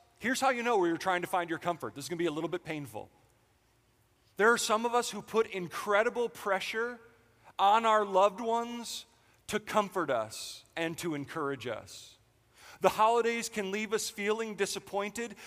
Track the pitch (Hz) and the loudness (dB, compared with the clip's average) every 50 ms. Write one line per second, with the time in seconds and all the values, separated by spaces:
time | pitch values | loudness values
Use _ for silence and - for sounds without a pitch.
0 | _ _ _ - - 233 262 - 269 277 254 240 233 240 233 196 175 170 165 - | _ _ _ -6 -2 -2 0 2 2 2 2 2 2 2 4 4 4 4 2 0
1 | - 190 180 175 175 - - 180 170 165 160 156 - 175 170 156 135 110 - 139 | 0 0 0 0 0 0 0 -2 0 -2 -4 -2 -2 -2 -2 -2 -6 -10 -8 -10
2 | 135 135 175 165 175 165 147 156 160 160 175 175 - 160 156 151 143 110 104 107 | -8 -6 -2 -2 0 0 0 -2 -4 -4 -4 -6 -6 -8 -8 -8 -10 -10 -12 -12
3 | 101 - _ _ _ _ _ _ _ _ _ _ _ _ _ _ _ _ _ _ | -14 -14 _ _ _ _ _ _ _ _ _ _ _ _ _ _ _ _ _ _
4 | _ _ _ _ _ _ _ - 202 226 240 - - - 214 220 233 240 233 240 | _ _ _ _ _ _ _ 4 4 6 6 4 2 0 0 0 2 0 0 0
5 | 233 - 208 208 - - - 220 220 - 190 190 175 156 - - - 208 202 202 | 0 -2 -6 -10 -8 -2 0 0 0 0 -2 -6 -6 -6 -6 -6 0 2 2 4
6 | 220 240 196 240 233 226 - - - 208 190 190 - - - 220 233 240 247 226 | 2 2 0 -2 -4 -4 -6 -6 -2 -2 -2 0 -2 -4 -4 -4 -4 -6 -8 -12
7 | - - - _ _ _ _ _ _ - - - 190 202 208 226 226 220 214 214 | -18 -20 -20 _ _ _ _ _ _ -12 -2 2 6 6 6 6 6 6 6 4
8 | 208 202 190 185 202 208 190 208 240 226 226 233 233 240 240 240 226 - - - | 4 4 6 6 6 6 4 0 -2 0 0 0 -2 -4 -8 -10 -10 -10 -10 -12
9 | - - _ _ _ _ _ _ _ - 214 208 214 - - 214 202 185 - 190 | -12 -16 _ _ _ _ _ _ _ -4 -4 -4 -4 0 0 0 0 2 0 -2
10 | 165 143 127 113 107 110 - - - - - - - _ _ 165 165 165 165 - | 0 0 0 0 -2 -4 -8 -12 -12 -12 -14 -16 -18 _ _ -4 -4 -4 -4 -4
11 | 170 175 151 143 135 - - 165 147 139 139 123 107 123 107 101 95 - - - | -4 -4 -4 -4 -6 -8 -6 -4 -4 -4 -4 -4 -6 -6 -6 -8 -10 -14 -18 -18
12 | - - - _ _ _ _ _ _ _ _ - - - - - - 190 - - | -20 -20 -20 _ _ _ _ _ _ _ _ -20 -20 -20 -4 2 2 2 4 6
13 | 220 226 233 240 226 233 233 233 - - - 214 196 190 196 214 220 214 220 202 | 4 4 4 4 2 2 0 -2 -4 -4 -4 -4 -4 -2 -2 -4 -2 -2 -2 -2
14 | - - - 208 202 208 214 226 226 220 208 175 196 185 - 196 - - 190 196 | -2 -6 -6 -2 0 0 0 0 -2 -6 -4 -2 -2 -2 -4 -6 -8 -4 -4 -4
15 | 202 208 208 233 233 226 214 - - | -4 -4 -4 -6 -8 -8 -10 -14 -16